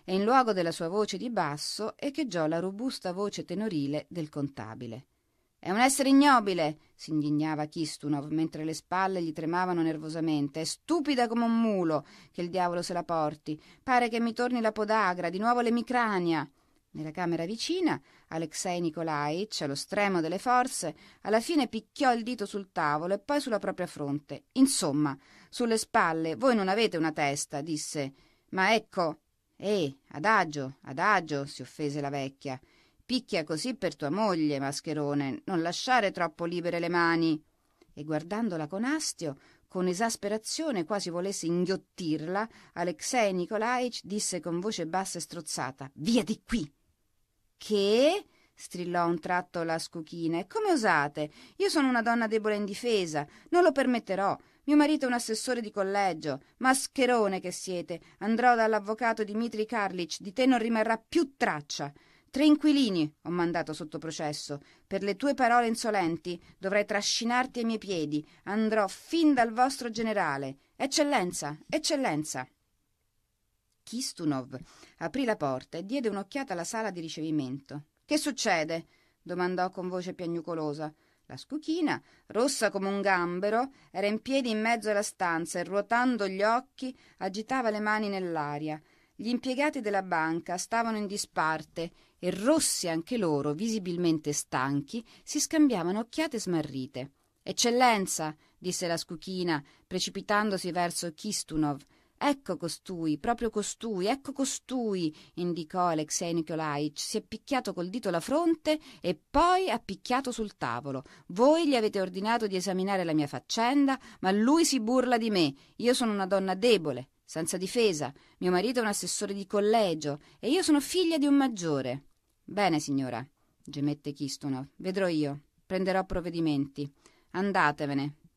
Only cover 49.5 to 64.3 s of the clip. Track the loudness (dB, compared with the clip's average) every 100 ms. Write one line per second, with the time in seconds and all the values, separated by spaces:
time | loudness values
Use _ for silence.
49.5 | -6 -2 -4 -4 -12 -12 -4 -2 -2 -4
50.5 | -2 2 2 4 4 2 -2 -6 -8 -20
51.5 | _ 0 2 2 2 2 2 2 0 0
52.5 | 0 -2 -4 0 2 2 -2 -4 -10 0
53.5 | 6 6 6 2 2 0 0 0 -2 -8
54.5 | _ 4 6 6 4 2 -2 -2 -4 -2
55.5 | -4 -4 -2 0 2 0 -2 -4 -6 -8
56.5 | _ 2 2 0 0 4 4 2 0 -6
57.5 | -10 -6 -6 -6 -10 -12 _ -2 4 6
58.5 | 6 4 2 0 -2 0 0 -2 -2 -4
59.5 | -4 -4 -2 -2 -2 -6 -6 -10 0 4
60.5 | 4 2 0 2 0 0 0 0 0 0
61.5 | 0 -6 -8 -8 -10 _ _ _ 4 6
62.5 | 8 6 4 4 2 0 -2 -4 -2 0
63.5 | -2 -4 -6 -8 -10 -8 -6 -6